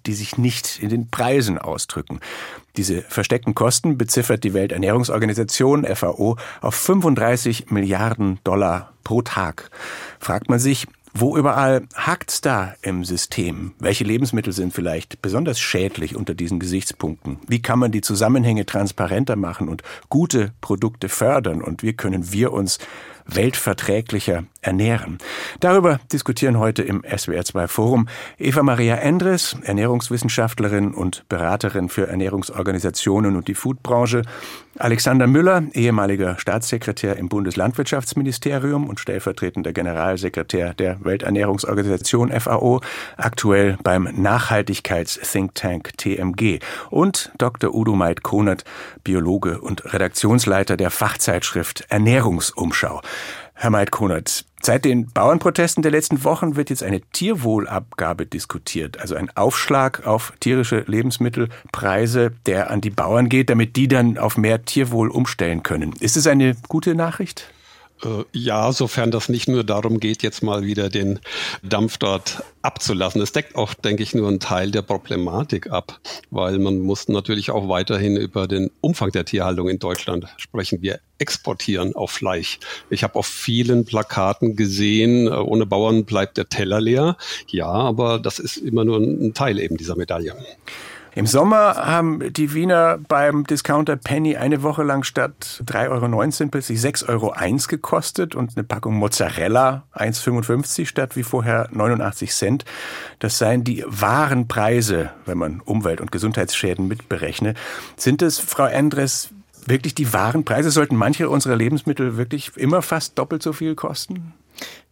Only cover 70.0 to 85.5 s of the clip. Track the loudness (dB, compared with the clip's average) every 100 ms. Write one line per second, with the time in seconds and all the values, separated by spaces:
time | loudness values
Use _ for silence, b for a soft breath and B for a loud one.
70 | 0 -2 -4 -2 -2 0 0 0 0 0
71 | -2 -2 B B B B -2 0 0 0
72 | 0 0 -4 -10 -12 _ -4 -2 -2 0
73 | 0 0 0 -2 -2 -2 -4 -2 -2 -2
74 | 0 0 2 0 0 -2 0 -2 -2 -4
75 | -4 -4 -2 -4 -4 -4 -4 -6 -6 -12
76 | B B -8 -4 0 0 0 0 0 -2
77 | -2 -2 -2 -4 -2 -2 0 -2 0 0
78 | 0 0 -2 -2 -2 -2 -2 -2 -2 0
79 | 0 -2 -2 -2 0 0 -2 -2 -4 -4
80 | -4 -6 -6 -14 -10 -8 -4 -4 -4 -6
81 | _ -8 -6 -6 -4 -4 -2 0 -2 -4
82 | -6 -4 -4 -4 -6 -10 B B B -2
83 | -2 -2 -4 -6 -2 0 4 2 2 -2
84 | -2 0 0 0 0 0 0 2 2 4
85 | 4 4 4 0 0